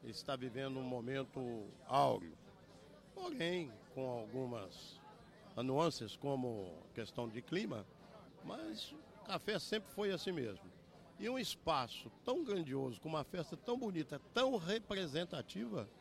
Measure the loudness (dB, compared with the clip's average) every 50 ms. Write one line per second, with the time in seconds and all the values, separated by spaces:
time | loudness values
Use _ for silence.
0 | -10 -8 -8 -6 -2 -2 -2 -2 -2 -4 -2 -2 -2 -2 -2 -2 -2 -2 -2 -2
1 | -2 0 0 0 0 -2 -4 -4 -2 -2 -2 -2 -4 -8 -10 -14 -2 6 8 8
2 | 10 8 6 4 0 -8 -12 -14 -18 -18 -18 -18 -20 -18 -18 -18 -18 -18 -18 -18
3 | -18 -14 -10 -6 -4 -4 0 0 2 2 2 2 0 -2 -8 -14 -16 -8 -4 -2
4 | 0 0 0 -2 -2 -2 -2 -2 0 0 -2 -4 -4 -6 -10 -12 -12 -14 -14 -14
5 | -16 -18 -18 -18 -18 -18 -18 -18 -18 -6 -2 0 2 4 6 6 6 6 4 2
6 | -4 -6 -6 -2 0 2 2 2 2 0 0 -2 -4 -6 -8 -10 -14 -8 -6 -6
7 | -6 -4 -2 -2 -2 -2 -2 -6 -4 0 0 0 0 0 -2 -4 -6 -8 -16 -20
8 | -18 -18 -18 -18 -18 -18 -18 -12 -8 -6 -6 -4 -4 -6 -6 -6 -6 -8 -10 -14
9 | -16 -18 -18 -14 -6 -4 -4 -2 0 0 0 0 0 0 0 0 0 -2 -2 0
10 | 2 2 2 2 0 0 0 2 0 0 -2 -6 -12 -16 -18 -18 -20 -20 -20 -20
11 | -20 -18 -8 -2 0 0 2 2 0 0 -2 0 4 6 6 6 4 2 -2 -8
12 | -10 -12 -14 -4 0 2 2 2 4 2 2 2 2 2 2 2 2 2 0 -2
13 | -2 0 2 2 0 0 -2 -2 -2 -2 -4 -6 0 0 0 2 2 2 2 2
14 | 0 0 -2 -6 -6 2 4 6 6 8 6 4 4 4 2 2 2 0 0 0
15 | 0 2 2 0 0 2 -2 -4 -4 -4 -4 -4 -2 0 0 -2 -2 -4 -8 -18